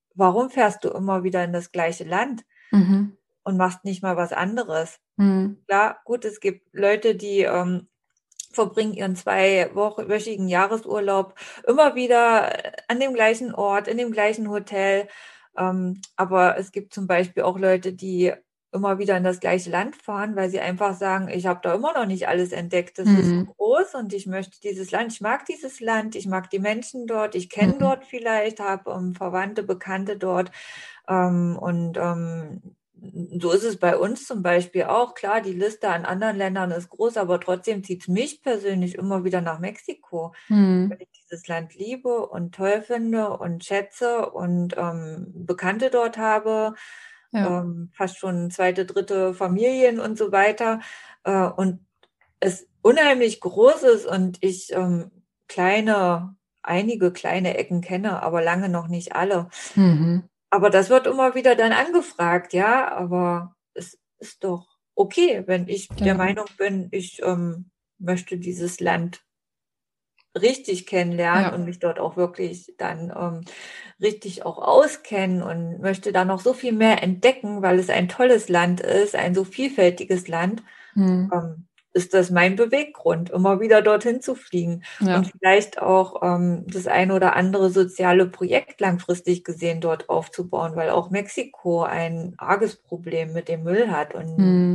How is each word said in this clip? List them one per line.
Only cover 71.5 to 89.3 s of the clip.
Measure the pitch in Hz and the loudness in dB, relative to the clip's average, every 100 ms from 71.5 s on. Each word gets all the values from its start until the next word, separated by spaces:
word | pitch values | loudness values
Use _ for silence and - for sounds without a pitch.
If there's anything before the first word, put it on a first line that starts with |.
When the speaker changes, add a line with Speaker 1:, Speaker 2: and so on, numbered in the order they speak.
Speaker 1:
und | - 175 | -2 -6
mich | 175 | -4
dort | 175 165 | -4 -2
auch | 160 180 | -4 -2
wirklich | 175 180 175 175 - - | -2 -2 -8 -8 -16 -10
dann, | 170 160 170 - | -8 -8 -10 -8
ähm, | 175 165 175 - - - - - | -6 -8 -12 -18 -18 -18 -20 -4
richtig | 202 214 202 175 | -2 -2 -8 -10
auch | - 160 | -10 -4
auskennen | - - 294 - - 208 190 180 | 6 8 6 2 -6 -2 0 -2
und | - 165 170 170 | -4 -6 -8 -6
möchte | 190 190 208 | -4 -4 0
da | 185 185 | 0 2
noch | 190 | 0
so | 240 | 0
viel | 254 247 | 0 -2
mehr | 220 220 214 | 2 4 4
entdecken, | 185 185 247 262 208 208 | 2 4 4 4 -2 -2
weil | 190 180 | 2 2
es | 180 | 2
ein | - 180 | 0 0
tolles | - 254 226 214 | 2 6 6 4
Land | 175 175 180 | 2 2 0
ist, | - 190 202 - | 2 2 2 0
ein | 180 180 | 0 0
so | |
vielfältiges | 190 - 269 269 180 180 - 180 180 | -2 -4 -4 4 4 4 -2 -4 -2
Land, | 165 185 226 - - - - | -2 -2 -4 -10 -20 -4 2
Speaker 2:
Mhm. | 190 185 190 | 4 2 0
Speaker 1:
ähm, | 175 165 160 - _ _ | -2 -4 -10 -18 _ _
ist | 180 180 | -2 2
das | 190 180 | 2 4
mein | 175 180 196 | 4 4 4
Beweggrund, | 233 269 294 - - 165 175 | 2 2 -2 -4 -2 0 -2
immer | - 196 196 | 0 2 2
wieder | 220 214 | 6 6
dorthin | 214 208 226 240 | 6 4 2 -2
zu | - 254 | -4 -8
fliegen | - 180 170 170 - - | -6 -4 -2 -4 -10 -2
Speaker 2:
Ja. | 196 180 | 2 2
Speaker 1:
und | 185 - | 0 2
vielleicht | 185 202 196 - | 4 6 4 -2
auch, | 190 190 185 - | 2 4 4 0
ähm, | 180 175 175 175 - | 0 2 2 0 -4
das | 190 180 | -8 0
ein | - 185 | 2 4
oder | 190 185 - | 4 4 4
andere | 185 196 190 | 2 4 4
soziale | 185 185 - 180 180 180 | 4 2 2 4 6 4
Projekt | - 180 202 - - | 0 0 0 -2 -2
langfristig | 196 180 - 175 - | -2 0 -2 -2 -2